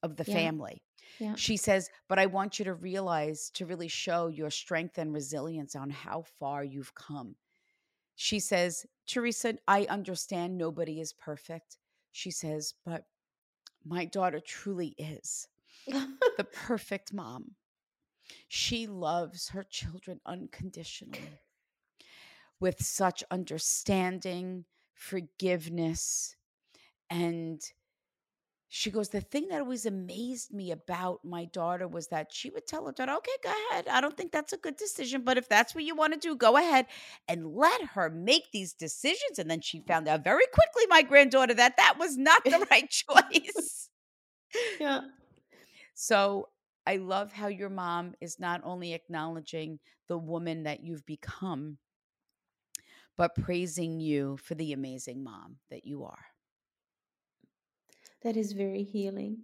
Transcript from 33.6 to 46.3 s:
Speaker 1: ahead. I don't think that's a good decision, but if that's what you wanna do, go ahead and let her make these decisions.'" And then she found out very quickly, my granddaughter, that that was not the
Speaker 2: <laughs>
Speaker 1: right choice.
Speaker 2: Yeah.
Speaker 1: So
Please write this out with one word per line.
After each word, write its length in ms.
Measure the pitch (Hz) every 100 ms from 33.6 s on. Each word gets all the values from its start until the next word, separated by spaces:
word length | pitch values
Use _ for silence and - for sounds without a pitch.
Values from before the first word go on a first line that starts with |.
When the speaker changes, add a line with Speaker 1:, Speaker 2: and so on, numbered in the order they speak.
| 440
Speaker 1:
ahead. 180 | - 359
I 140 | 254
don't 120 | 285
think 160 | 302 349
that's 220 | 302 302
a 60 | 381
good 180 | 330 277
decision, 480 | 415 - 262 269
but 140 | 247 254
if 100 | 240
that's 260 | 208 233
what 100 | 330
you 100 | 302
wanna 240 | 311 311 311
do, 180 | 339 277
go 200 | - 262
ahead 280 | 339 269 254 - - - -
and 280 | 170 160
let 260 | 170 311 480 311
her 160 | 202 165
make 400 | 160 185 311 -
these 220 | 214 185
decisions.'" 640 | - 160 - 277 403 571 285
And 120 | 160
then 120 | 165
she 180 | - 160
found 260 | - 165 156
out 160 | 156
very 240 | 156 269 523
quickly, 340 | - 640 494 440
my 120 | 330
granddaughter, 520 | 269 277 277 262 254
that 240 | 240 247 -
that 180 | - -
was 200 | 330 262
not 260 | 277 349
the 220 | - 330 403
Speaker 2:
<laughs> 40 |
Speaker 1:
right 200 | - 285
choice. 1000 | - - 294 - 330 - - - - - _ _ _ _ _ _ 440 480 392
Speaker 2:
Yeah. 300 | 294 269 269 - _ _ _ - - - -
Speaker 1:
So 560 | - - 208 196